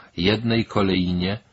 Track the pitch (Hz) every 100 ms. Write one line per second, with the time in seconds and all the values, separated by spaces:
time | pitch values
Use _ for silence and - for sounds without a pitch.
0 | - - 92 107 117 113 104 107 98 92
1 | 90 90 92 107 _